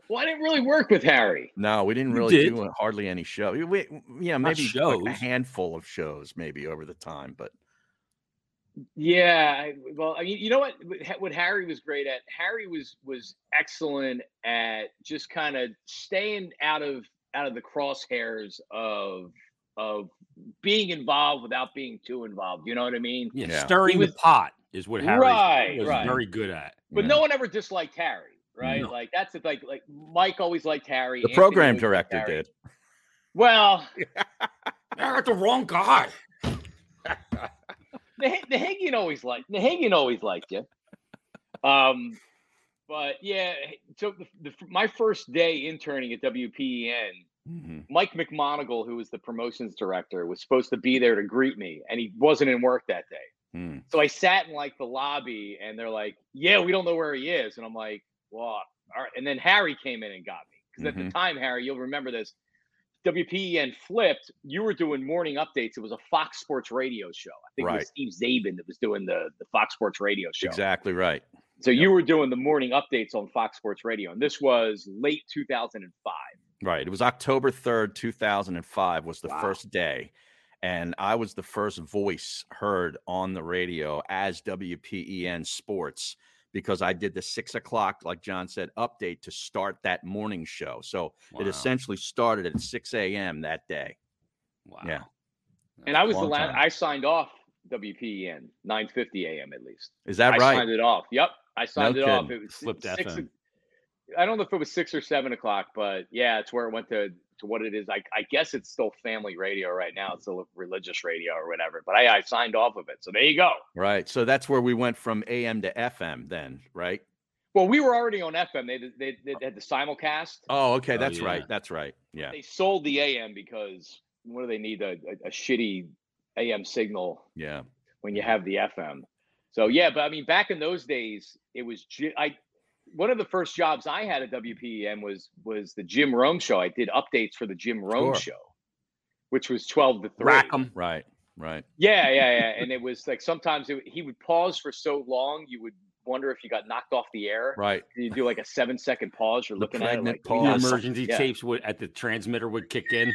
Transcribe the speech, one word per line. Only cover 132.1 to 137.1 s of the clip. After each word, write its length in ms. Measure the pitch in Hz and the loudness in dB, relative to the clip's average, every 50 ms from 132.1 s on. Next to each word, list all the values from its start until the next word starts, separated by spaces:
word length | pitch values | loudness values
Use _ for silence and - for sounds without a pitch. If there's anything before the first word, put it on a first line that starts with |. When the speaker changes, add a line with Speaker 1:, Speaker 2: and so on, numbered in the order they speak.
| - | -4
Speaker 1:
I, 200 | - 151 151 147 _ _ _ _ _ _ _ _ _ _ _ - | -2 -4 -4 -4 _ _ _ _ _ _ _ _ _ _ _ -6
one 160 | 151 190 240 | -2 0 0
of 80 | 254 220 | 0 -2
the 60 | 185 | -2
first 320 | - - 185 165 - - | -4 -2 -4 -4 -4 -2
jobs 300 | 165 170 156 151 123 - 151 | 0 0 0 0 -2 -4 -6
I 160 | 156 202 214 | -6 -4 -4
had 180 | 196 156 135 | -4 -4 -4
at 80 | 131 107 | -4 -6
W 240 | 127 120 110 120 107 | -8 -8 -8 -10 -12
P 280 | - 123 120 113 107 | -12 -12 -10 -8 -6
E 40 | 101 | -6
N 140 | 104 107 107 | -6 -6 -6
was, 280 | 104 101 101 92 - _ _ _ - | -8 -8 -10 -10 -14 _ _ _ -10
was 300 | 110 110 104 98 - - | -8 -8 -8 -8 -10 -12
the 80 | 107 | -14
Jim 320 | 92 85 110 139 147 139 120 | -10 -2 2 4 4 4 6
Rome 240 | 120 131 151 175 170 | 6 6 4 4 2
show. 220 | - - 107 92 | 2 2 2 2
I 80 | 90 90 | 2 2
did 200 | - 127 113 95 | 0 -2 -2 0
updates 440 | 98 135 - - | 0 0 0 0